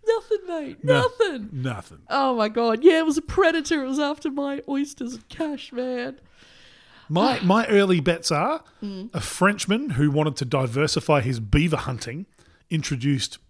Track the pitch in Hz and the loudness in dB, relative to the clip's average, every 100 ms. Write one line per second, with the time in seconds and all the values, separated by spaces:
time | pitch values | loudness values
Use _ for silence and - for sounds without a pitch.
0 | 427 453 - 415 370 330 277 - - 494 | 0 -2 -2 -6 -4 -8 -8 -8 2 2
1 | 494 494 415 269 208 135 127 110 - 80 | 2 0 -2 -2 -10 -8 -6 -8 -14 -20
2 | - 277 269 240 214 220 233 226 320 320 | -6 -2 0 0 -2 0 0 6 6 6
3 | 320 294 - - 349 330 294 320 262 269 | 2 -2 -2 2 2 2 -2 -2 -2 -2
4 | 294 302 320 277 277 277 - 277 285 - | -2 -2 -6 -4 -6 -6 -4 -4 -4 -8
5 | 240 233 - - 311 285 - 247 254 247 | -12 -12 -18 -8 -6 -6 -10 -8 -6 -6
6 | 247 269 _ _ - - - - _ - | -8 -12 _ _ -20 -20 -20 -20 _ -20
7 | - 156 240 240 180 208 226 202 196 180 | -4 2 4 4 4 4 4 4 4 4
8 | 147 170 - 147 202 254 - _ 208 196 | 2 0 0 0 0 -2 -8 _ -12 -10
9 | 214 - - - 185 208 - 214 285 127 | -10 -8 -8 2 2 2 0 -2 0 2
10 | 147 143 151 139 123 139 131 120 147 - | 2 2 0 -2 -2 -2 0 0 0 0
11 | - 147 120 120 107 143 165 156 - 123 | 2 2 2 -4 2 2 4 0 -4 -8
12 | - 135 196 _ - _ _ 165 - 135 | -8 -10 -14 _ -20 _ _ -4 -4 -2
13 | 131 139 - - | 0 0 -2 -10